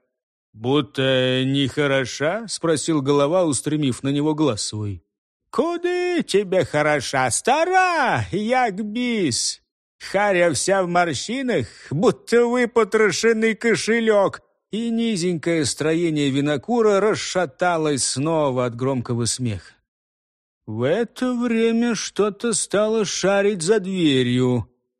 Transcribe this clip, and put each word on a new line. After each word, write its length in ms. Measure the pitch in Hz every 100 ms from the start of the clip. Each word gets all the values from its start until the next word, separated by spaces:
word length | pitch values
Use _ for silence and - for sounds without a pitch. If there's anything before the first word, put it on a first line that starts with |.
| _ _ _ _ _
"Будто 880 | 110 120 147 135 - 135 131 127 127 131
нехороша?" — 1000 | 139 131 147 143 135 123 - 147 208 220
спросил 540 | - 165 160 - 151
Голова, 420 | 135 143 143 185
устремив 580 | 165 123 147 151 139 120
на 80 | 139
него 240 | 143 151
глаз 280 | 151 151 104
свой. 420 | - 107 104 90 _ _ _ _ _
"Куды 720 | - 330 339 349 359 359 349
тебе 420 | - 196 190 185 131
хороша, 640 | 147 151 147 - 135 131
стара, 920 | - - 294 349 370 370 330 240 135 95
як 520 | 196 214 254 240 190
бис? 800 | 208 226 247 220 151 113 - - _ _ _ _
Харя 540 | - 190 208 180 175
вся 300 | 139 175 196
в 40 | 180
морщинах, 800 | 175 170 131 - 262 254 175 110 - -
будто 540 | 143 220 - - 233 240
выпотрошенный 1080 | 247 240 233 220 220 208 147 226 220 226 220
кошелёк". 840 | 233 175 208 233 220 208 180 - _ _ -
И 200 | 208 233
низенькое 760 | 226 233 190 185 165 170 165 127
строение 640 | - 151 165 170 151 143
винокура 720 | 139 143 147 - 240 214 196
расшаталось 1040 | 214 156 - 185 165 - 180 165 156 135
снова 600 | - 131 156 160 143 127 123
от 100 | 117
громкого 500 | 131 131 110 120 117
смеха. 480 | - 123 92 - _ _ _ _ _ _ _ _ _ -
В 140 | 110
это 500 | 127 202 233 - 254
время 640 | 240 240 226 226 226 240 208
что-то 580 | - - 208 202 233
стало 500 | 202 - 196 214 220
шарить 600 | 196 - 180 202 202 202
за 160 | 160 220
дверью. 880 | 185 190 156 131 123 123 127 123 - _ _